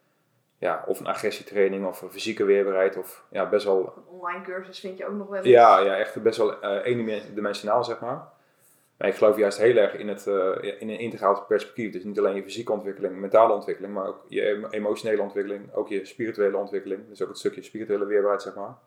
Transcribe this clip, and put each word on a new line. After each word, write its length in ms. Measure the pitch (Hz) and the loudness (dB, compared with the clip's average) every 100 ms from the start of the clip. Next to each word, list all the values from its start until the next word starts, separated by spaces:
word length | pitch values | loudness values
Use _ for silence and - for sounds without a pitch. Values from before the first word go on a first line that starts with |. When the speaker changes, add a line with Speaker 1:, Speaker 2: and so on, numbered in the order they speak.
| _ _ _ _ _ - | _ _ _ _ _ -6
Speaker 1:
ja, 260 | 87 80 - | -4 -4 -4
of 140 | - | -6
een 60 | - | -6
agressietraining 800 | - 107 - - 101 98 98 95 | -4 -4 -6 -6 0 0 0 -6
of 160 | - | -8
een 80 | 92 | -12
fysieke 340 | 98 110 110 | -10 -6 0
weerbaarheid 520 | 101 101 98 95 95 95 | 2 4 2 2 0 0
of, 280 | - - - | -12 -16 -10
ja, 180 | 98 90 | -4 0
best 160 | 101 | 0
wel 140 | 98 95 90 - | 2 0 0 -8
Speaker 2:
Een 60 | - 185 | -20 -12
online 240 | 175 180 | -10 -10
cursus 360 | 185 185 190 185 | -10 -12 -12 -14
vind 180 | 196 185 | -14 -12
je 80 | - | -10
ook 80 | |
nog 140 | 208 196 | -8 -8
wel 100 | 196 | 0
eens. 80 | 123 | 8
Speaker 1:
Ja, 300 | 120 117 95 | 10 12 10
ja, 180 | 98 95 | 6 0
echt 260 | 107 - | -2 0
best 160 | 110 113 | 0 2
wel, 220 | 107 - | 0 -2
eh, 240 | 104 98 123 | -4 -2 -2
eendimensionaal, 960 | 120 110 104 - 104 104 101 104 117 | -2 -2 -6 -8 -6 -6 -4 0 0
zeg 160 | 117 113 | 0 -6
maar. 220 | 120 147 - _ _ _ _ _ _ - | -8 -10 -12 _ _ _ _ _ _ -4
Maar 100 | 98 | -2
ik 60 | |
geloof 220 | 92 107 101 | 4 4 4
juist 220 | 101 98 | 2 4
heel 180 | 110 117 | 4 6
erg 180 | 98 | 4
in 140 | - 104 | 0 -8
het, 180 | 98 - | -6 -2
eh, 540 | 98 92 - 101 - | 0 0 -2 -6 -8
in 80 | 110 | -8
een 100 | 107 | -8
integraal 460 | 117 107 98 98 | -8 0 2 2
perspectief. 480 | - 104 - - 107 | 2 0 -2 -8 -8
Dus 120 | 90 | -8
niet 140 | 104 101 | -6 0
alleen 160 | 101 | 0
je 80 | 98 | 0
fysieke 300 | 95 113 117 | -6 -8 -4
ontwikkeling, 440 | 107 101 95 98 92 | -4 -6 -6 -6 -6
mentale 360 | 98 110 113 | 2 6 6
ontwikkeling, 420 | 101 98 87 95 | 4 -4 -8 -8
maar 120 | 104 95 | -8 -8
ook 180 | - - | -10 -8
je 140 | 104 | -4
emo-, 260 | 101 104 107 | -2 -2 -6
emotionele 540 | 107 104 107 113 104 | -4 -4 -4 -2 -2
ontwikkeling, 520 | 101 101 101 101 101 | -2 -4 -6 -8 -8
ook 140 | - 104 | -6 -4
je 160 | 98 | -6
spirituele 520 | 95 - 113 110 101 98 | -6 -8 -6 0 0 0
ontwikkeling. 520 | 101 101 98 95 107 | -4 -6 -6 -8 -10
Dus 140 | 101 | -8
ook 60 | 92 | -8
het 100 | 101 | -4
stukje 240 | 101 - | -6 -6
spirituele 420 | - 107 110 101 | -12 -10 -4 -2
weerbaarheid, 380 | 101 104 101 98 | 0 2 2 0
zeg 120 | 98 | -4
maar. 200 | 101 104 131 | -12 -14 -16